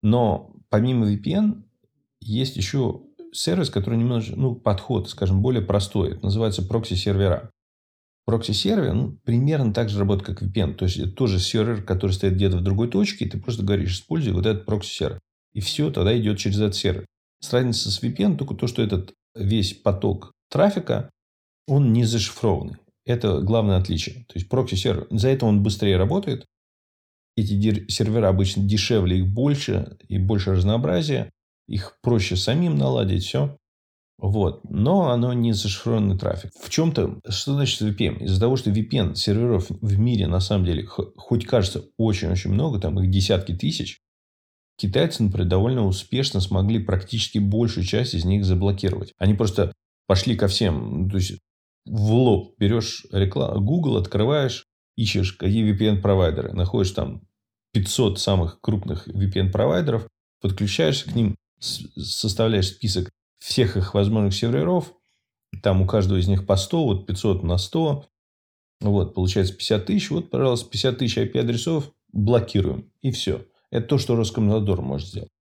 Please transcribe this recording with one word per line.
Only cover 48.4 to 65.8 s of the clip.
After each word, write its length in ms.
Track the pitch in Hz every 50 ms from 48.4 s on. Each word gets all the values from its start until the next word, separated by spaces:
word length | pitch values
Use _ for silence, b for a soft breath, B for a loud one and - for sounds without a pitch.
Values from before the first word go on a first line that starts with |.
| 101
заблокировать. 640 | 95 92 90 95 101 101 95 - 95 - - - - - _
Они 160 | 87 98 107
просто 380 | 98 113 101 95 - 95 82 - _ _ _ _ _ _
пошли 280 | _ 95 95 - - 117
ко 140 | - 107 98
всем, 640 | 95 - 117 95 80 69 57 53 53 73 90 95
то 60 | 98
есть 220 | 95 92 92 95 - _ _ _ _ _ _ _ _ _
в 260 | - - 110 101 104 110
лоб 420 | 120 131 123 107 98 - - _ _
берёшь 480 | 104 98 110 117 104 - - - - - -
рекла-, 440 | 98 98 95 - 139 131 - - 104
Google, 380 | 98 104 151 180 165 143 117
открываешь, 680 | 104 92 - - 101 104 120 143 151 139 131 131 - - _ _ _ _ _ _
ищешь, 360 | - 117 104 - 101 95 92 -
какие 380 | _ - 98 101 113 110 107
V 80 | 104 95
P 80 | 110
N-провайдеры, 680 | 107 107 98 98 98 98 95 90 82 76 71 60 - -
находишь 380 | - 87 92 - 117 101 92
там 320 | - - - 65 - - - _ _ _ _ _ _ _ _ _ _
пятьсот 460 | 107 95 - - - 127 104 98 -
самых 420 | - - 101 95 87 82 - _
крупных 460 | - - 110 101 - - - 85 -
V 240 | - - 98 104 98
P 100 | 98 92
N-провайдеров, 680 | 95 95 95 101 107 135 156 180 170 147 120 113 - - _ _ _ _ _ _ _
подключаешься 680 | 101 95 - 104 101 - - 165 156 143 139 - -
к 40 | -
ним, 220 | 120 117 104 101 - _ _ _ _
с-, 260 | - - - - - - _
составляешь 720 | - - - - - - 110 98 - 113 110 113 101 92 92
список 400 | - _ - 104 92 92 87 - _ _ _ _ _ _
всех 380 | - - - - 120 95 -
их 180 | 101 90 - -
возможных 400 | 104 101 101 110 110 101 98 95
серверов, 580 | - - 117 120 135 151 170 180 180 170 - - _ _ _ _ _ _ _ _ _ _ _ - - -
там 180 | 104 95 92